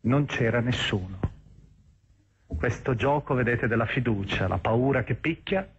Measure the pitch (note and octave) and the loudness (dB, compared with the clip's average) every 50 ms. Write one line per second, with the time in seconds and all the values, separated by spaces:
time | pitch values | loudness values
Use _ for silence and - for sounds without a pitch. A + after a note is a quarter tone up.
0 | - A2+ C3 C#3+ D3 C3+ - - A#2+ A2+ A2+ A#2+ A#2 B2 B2 - - - A#2 G2 | 2 2 2 2 2 0 0 0 0 2 2 2 2 0 0 0 -2 -2 -2 -2
1 | F#2 F#2 F#2+ F#2 - - - - - - - - - - - - - - - _ | -2 -4 -6 -4 -4 -4 -4 -8 -20 -20 -20 -20 -20 -20 -20 -20 -20 -20 -20 _
2 | _ _ - _ _ _ _ _ _ _ - - - B2 A2 - - - B2+ A2 | _ _ -20 _ _ _ _ _ _ _ -6 -2 -2 -2 -2 -2 -2 -2 0 2
3 | B2+ C#3 C#3+ D3+ C#3+ - C#3+ B2 A#2+ A#2 A#2+ A2+ - A#2 A#2 A2+ A#2 - - C#3 | 2 2 2 2 0 0 0 2 2 2 2 0 0 0 0 0 0 0 -2 0
4 | A#2+ A#2+ A2 G2+ F#2+ - - - G2 F#2 F#2 F#2 - - A2 - B2+ C#3 C3+ C3 | 0 0 0 0 -2 -2 -2 -2 0 0 -2 -2 0 2 2 2 4 2 2 0
5 | B2 - B2 - - D#3+ E3 - - - G3 F#3+ F#3+ - - | 0 -2 -4 -2 -2 -4 -4 -4 -4 -2 -2 -2 -2 -4 -14